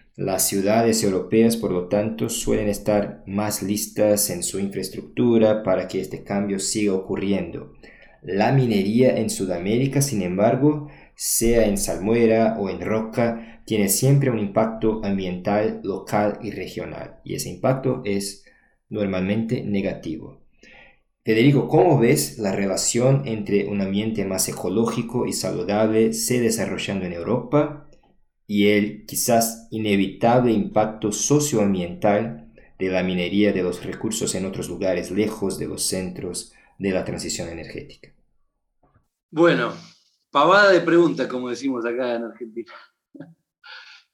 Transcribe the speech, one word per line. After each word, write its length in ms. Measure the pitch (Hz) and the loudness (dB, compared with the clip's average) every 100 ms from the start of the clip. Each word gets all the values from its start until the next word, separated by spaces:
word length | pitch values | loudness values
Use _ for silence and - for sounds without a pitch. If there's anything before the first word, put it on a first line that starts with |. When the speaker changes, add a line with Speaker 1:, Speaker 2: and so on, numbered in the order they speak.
| _ | _
Speaker 1:
Las 320 | - 95 92 - | -8 -4 -2 0
ciudades 560 | 98 95 113 117 110 | 0 2 4 4 2
europeas, 540 | 104 92 90 110 113 113 | 2 0 2 4 4 4
por 160 | 98 | -2
lo 160 | 90 90 | -2 0
tanto, 400 | 101 110 113 120 | 0 -2 -4 -4
suelen 400 | - - 110 104 | -4 -2 0 -2
estar 560 | 101 - 104 101 - - | -2 0 0 0 -8 -6
más 360 | 98 107 - | -4 -4 -4
listas 680 | 95 104 - - 107 104 - | -4 -4 -4 0 2 4 0
en 140 | 87 | -4
su 180 | - 98 | -6 -4
infraestructura 1000 | 98 95 95 - - - 123 113 107 107 | -6 -6 -8 -10 -10 0 4 6 4 2
para 260 | 98 92 90 | 0 0 -2
que 120 | 95 | -6
este 220 | - 85 | -6 -10
cambio 360 | - 101 101 98 | -4 -2 -2 -4
siga 340 | - 110 104 | -4 -2 0
ocurriendo. 800 | 95 95 98 95 95 85 - - - - - - _ | 0 -4 -4 -2 -2 -4 -10 -16 -20 -20 -20 -20 _
La 300 | - 98 110 | -4 0 4
minería 640 | 135 123 101 95 113 127 - | 4 4 2 2 4 4 4
en 140 | 107 | -2
Sudamérica, 720 | - 92 85 92 117 135 139 | -2 -4 -2 0 0 0 0
sin 180 | 139 107 | -2 -2
embargo, 680 | 90 92 110 127 147 151 - - - | -2 2 2 4 2 0 -6 -18 -20
sea 520 | - - - 113 117 107 | -10 -4 0 4 4 4
en 120 | 98 | 2
salmuera 800 | - 85 98 117 113 113 110 - | -2 -2 0 4 4 4 2 0
o 100 | 95 | -4
en 140 | 90 | -4
roca, 800 | 87 110 113 - 117 113 - - | -2 -2 -2 -2 -2 -2 -12 -16
tiene 240 | - 110 95 | -4 0 0
siempre 420 | - 135 143 131 | 2 4 4 2
un 80 | 113 | 0
impacto 600 | 101 110 113 - 110 110 | -2 0 0 0 -2 -2
ambiental 760 | 101 98 92 90 101 104 110 110 | -2 -4 -4 -4 -2 0 0 -4
local 560 | 98 92 - 104 104 - | -6 -6 -2 0 0 -2
y 80 | 104 | -10
regional, 680 | 98 90 - 80 73 - - | -10 -10 -10 -10 -10 -14 -16
y 100 | - | -10
ese 140 | 95 90 | -8 -8
impacto 540 | 90 127 - 123 127 | -4 -2 0 -2 -4
es 400 | 104 98 - - _ _ _ _ - | -4 -4 -4 -12 _ _ _ _ -10
normalmente 720 | 107 98 92 92 110 113 123 | -4 -2 -2 0 -2 -2 -4
negativo. 800 | 101 101 95 - 82 76 - - _ _ - - - _ _ _ | -2 -2 -2 -6 -8 -10 -12 -20 _ _ -20 -20 -20 _ _ _
Federico, 460 | - 110 135 143 98 | 0 6 6 6 4
¿cómo 300 | 160 180 131 | 4 6 6
ves 400 | 117 147 - - | 4 2 0 -4
la 120 | 101 | -2
relación 800 | 98 98 95 - 117 127 139 127 | 0 -2 -2 -2 2 4 2 0
entre 380 | 110 101 101 101 | -6 0 0 0
un 160 | 101 | -2
ambiente 420 | 95 98 110 107 | -2 -2 -2 -2
más 240 | 95 92 - | -2 -2 -4
ecológico 800 | - 90 101 113 123 113 123 113 | -4 -2 0 0 -2 -4 -4 -4
y 80 | |
saludable 800 | - 95 90 90 104 110 110 113 | -4 -4 -4 -2 2 2 4 2
se 260 | - - 123 | 0 -2 2
desarrollando 640 | 117 110 92 90 - 98 | 2 0 -4 -4 -4 -4
en 80 | 90 | -6
Europa 800 | 85 87 123 - 147 147 - - - _ _ _ _ - | -6 -2 -2 0 0 0 -4 -18 -20 _ _ _ _ -4
y 220 | 101 101 | 2 4
el 360 | 104 104 - | 4 2 -4
quizás 640 | - - - 117 113 - - | -10 -4 2 2 2 -4 -10
inevitable 800 | 113 107 98 95 - 117 127 123 | -6 0 2 0 0 2 4 4
impacto 600 | 107 95 107 110 - 107 | 2 0 0 0 -2 -4
socioambiental 1400 | - - 147 143 113 98 92 87 87 107 104 113 - - - - - | -2 0 0 2 0 2 0 -4 -2 0 2 -2 -8 -16 -20 -20 -6
de 100 | 92 | -2
la 140 | 92 | 0
minería 500 | 92 90 87 98 104 | 0 -2 0 2 2
de 100 | 95 | 2
los 220 | 90 87 | -2 -4
recursos 500 | - - - - - | -10 -8 -6 -4 -4
en 120 | 92 95 | -4 -6
otros 240 | 95 90 | -6 -8
lugares 400 | 87 95 90 87 | -4 -2 -2 -2
lejos 480 | 95 107 - 95 82 | -2 -2 -2 -6 -6
de 100 | 82 | -8
los 140 | 82 | -6
centros 720 | - 92 92 90 90 87 - _ _ - | -4 -4 -6 -8 -10 -10 -14 _ _ -6
de 120 | 98 | -2
la 140 | 90 | -2
transición 460 | 87 87 82 - 82 | -4 -8 -8 -8 -8
energética? 640 | 82 78 78 - - - _ _ _ _ _ _ _ _ _ _ _ _ | -10 -12 -14 -16 -20 -20 _ _ _ _ _ _ _ _ _ _ _ _
Speaker 2:
Bueno, 440 | 151 170 135 117 87 - _ _ _ _ | 4 4 4 -2 -6 -18 _ _ _ _
pavada 400 | 143 156 196 202 | 2 6 8 8
de 100 | 180 | 6
pregunta, 480 | 165 170 165 131 117 | 6 6 6 2 -4
como 220 | 127 123 | -4 -6
decimos 340 | 120 139 123 | -4 -4 -2
acá 300 | 117 120 123 | -2 -2 -2
en 100 | 117 | -4
Argentina. 480 | 113 104 117 113 113 - - _ _ | -6 -10 -14 -12 -14 -16 -20 _ _
<laughs> 240 | - - _ _ _ - - - - _ | -20 -20 _ _ _ -20 -20 -20 -20 _